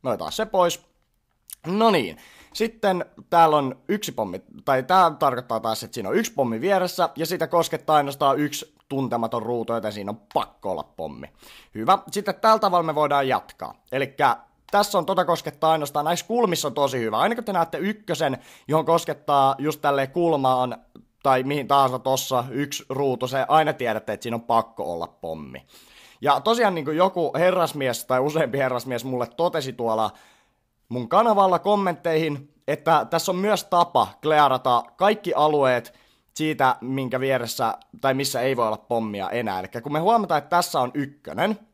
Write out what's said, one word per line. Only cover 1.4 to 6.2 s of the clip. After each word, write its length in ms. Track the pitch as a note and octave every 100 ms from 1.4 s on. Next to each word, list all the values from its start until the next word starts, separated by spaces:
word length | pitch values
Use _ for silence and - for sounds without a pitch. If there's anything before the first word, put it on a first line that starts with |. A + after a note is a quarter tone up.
| _ - D#3
No 240 | G3 A3+
niin, 260 | F#3 G2 D2+ - - -
sitten 520 | - A3 - G3+ F#3 - - -
täällä 280 | E3+ D#3+ D3+
on 180 | C3+ - -
yksi 240 | G#3 F#3+
pommi, 300 | B2+ G#2 F#2 _ - -
tai 180 | C3+
tää 280 | C3 F#3 E3+ D3
tarkoittaa 400 | C#3+ B2 B2 A2+
taas, 240 | A2+ A2
että 120 | A2 -
siinä 140 | F#2+
on 60 |
yksi 180 | E3